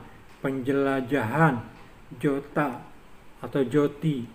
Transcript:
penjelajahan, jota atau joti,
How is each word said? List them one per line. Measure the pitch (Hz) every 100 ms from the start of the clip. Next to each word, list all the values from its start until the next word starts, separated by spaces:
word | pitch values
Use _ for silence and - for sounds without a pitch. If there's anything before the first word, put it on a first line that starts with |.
| - - - -
penjelajahan, | 139 135 123 139 139 135 123 139 110 143 160 120 - - - - - -
jota | 147 139 - - 143 117 - - - - - -
atau | 123 147
joti, | 123 147 143 147 160 135 117